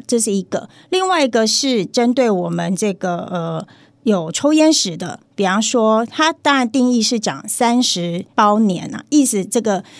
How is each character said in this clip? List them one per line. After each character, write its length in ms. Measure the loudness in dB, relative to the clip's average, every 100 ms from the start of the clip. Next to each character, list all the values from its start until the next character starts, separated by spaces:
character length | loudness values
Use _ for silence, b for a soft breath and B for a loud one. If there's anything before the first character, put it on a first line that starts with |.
这 140 | -2 -2
是 140 | 0
一 100 | -2
个。 260 | -4 -6 -8 b b
另 160 | -2 0
外 180 | 2
一 40 | 2
个 180 | 2 0
是 400 | 0 0 0 -2
针 260 | 0 0
对 160 | 2 2
我 220 | 0 -2
们 240 | -4 -2
这 180 | -2 -2
个， 260 | -4 -4 -6 -6
呃， 360 | -6 -6 -6 -10 b b b
有 300 | -2 0 -2
抽 200 | -2 2
烟 180 | 4 4
史 260 | 4 0 -6
的， 220 | -10 -12 _
比 100 | -4 0
方 160 | 0
说， 420 | 0 2 2 2
它 260 | 0 0 -2
当 240 | 0 0
然 160 | 2 2
定 220 | 2 2
义 80 | 2
是 180 | 0 -2
讲 300 | -4 -6 -6
三 340 | -2 2 2
十 440 | 0 -2 -4 -6 -6
包 240 | 2 2 4
年 360 | 2 0 -6
啊， 80 | -12 0
意 160 | 2
思 180 | 2 0
这 200 | -2 -2
个， 200 | -2 -2 B B